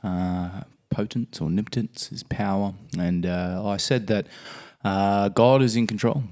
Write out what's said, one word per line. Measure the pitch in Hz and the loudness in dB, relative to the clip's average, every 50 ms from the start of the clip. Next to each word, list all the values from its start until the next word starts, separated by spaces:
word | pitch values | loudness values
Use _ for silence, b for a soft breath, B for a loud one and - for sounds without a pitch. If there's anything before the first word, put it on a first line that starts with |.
| - | -6
uh, | 95 90 90 92 90 90 90 90 90 95 101 - - _ _ _ - | -4 -2 -2 -2 -2 -2 -2 -4 -6 -8 -10 -14 -16 _ _ _ -6
potence | - - 104 113 - 123 117 - - - | -2 -2 -2 -2 -2 -4 -6 -6 -6 -4
or | - | -2
omnipotence, | - 175 202 214 - - 127 107 - - - - - | 0 0 0 -2 -2 -2 -4 -4 -4 -6 -10 -12 -10
his | - - - | -10 -10 -6
power. | - - - 104 98 98 98 101 98 95 - - - - 90 | -6 -4 -2 0 0 0 0 0 -2 -4 -10 -14 -8 -4 -2
And, | 87 87 90 87 85 | 0 0 0 0 -2
uh, | 90 87 90 90 90 92 95 104 | -2 -2 -2 -2 -4 -4 -4 -4
I | 101 101 | -4 -4
said | 95 - - 135 123 104 101 | -2 0 0 0 0 0 0
that, | 107 101 - B B B B B B B B B B B - | 0 0 -2 B B B B B B B B B B B -2
uh, | 101 98 98 98 101 101 101 101 101 | 0 2 2 2 4 4 4 2 2
God | 95 - 113 123 135 135 | 4 6 6 8 8 6
is | 131 120 110 | 4 4 2
in | 120 117 | 2 0
control. | 104 110 101 - 117 - 143 120 95 | 0 0 0 0 0 0 0 -2 -6